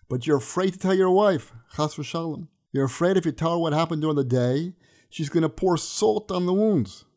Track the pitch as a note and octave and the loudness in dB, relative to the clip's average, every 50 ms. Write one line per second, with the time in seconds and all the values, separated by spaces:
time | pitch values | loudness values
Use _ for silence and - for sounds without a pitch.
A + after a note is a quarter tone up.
0 | _ - D#3+ B2+ A#2+ D#3 D3 C3 - - - F3+ F#3+ F#3+ F3+ - - F#3 F#3+ F#3+ | _ -6 -6 -4 0 2 2 2 0 -2 -4 -2 -2 -2 -2 -2 0 2 2 4
1 | F#3 F#3 F#3 G3 G#3+ G3+ F#3 C3 - - - - - _ - - D3+ - - D#3+ | 4 4 4 4 4 4 2 0 -4 -8 -20 -20 -20 _ -4 -4 -4 -4 -4 -6
2 | C#3 - - E3 E3 E3 D3 - D#3+ - _ _ _ _ - C3+ C3+ B2+ - - | -10 -8 -6 -6 -6 -6 -8 -10 -14 -18 _ _ _ _ -2 -2 -2 -2 0 0
3 | E3+ F#3 F#3+ F#3+ F3 D#3+ B2+ - E3 E3 E3+ E3+ E3 D#3+ D3+ D#3 E3 E3 E3 D3+ | 2 2 2 2 0 -2 -4 -2 -2 -2 0 0 0 0 2 0 0 0 -2 -2
4 | D3+ D#3 D3+ C#3+ C3 A#2+ B2+ B2 B2 B2 C3 D3 E3+ F3+ - _ _ _ _ _ | -2 0 0 0 0 2 2 2 2 2 0 -2 -2 -6 -10 _ _ _ _ _
5 | _ _ - - D3+ C#3+ - E3 D#3+ D#3 D#3 - - F#3 F3 D3+ - - - - | _ _ -10 -8 -6 -2 0 0 0 0 -2 0 0 0 0 0 -2 -6 -4 0
6 | G#3 A3 G#3+ G#3+ - - F#3 F3+ F3+ F3 F#3 G3+ A3 A3 G3+ C#3+ G2+ - - - | 0 2 0 0 -2 -4 -4 -2 0 0 2 2 2 2 2 2 0 -2 -6 -18
7 | - _ _ | -20 _ _